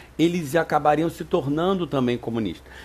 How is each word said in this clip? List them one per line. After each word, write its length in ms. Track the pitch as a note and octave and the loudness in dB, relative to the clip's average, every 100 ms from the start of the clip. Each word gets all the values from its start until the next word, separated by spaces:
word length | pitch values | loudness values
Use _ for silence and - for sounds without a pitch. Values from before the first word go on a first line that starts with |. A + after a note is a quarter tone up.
| - - | -10 0
eles 380 | E3+ F3 D3 | 0 0 0
acabariam 560 | D#3+ D#3+ D3+ D3 D3 E3 | 0 2 2 4 2 0
se 140 | - | -4
tornando 640 | D#3+ F3+ C#3 D3 F3+ F#3+ D#3+ | -2 -2 0 0 0 0 0
também 280 | C#3 B2 A#2+ | 0 2 0
comunistas. 480 | - A#2 G2+ - - - | -2 -2 -2 -4 -14 -20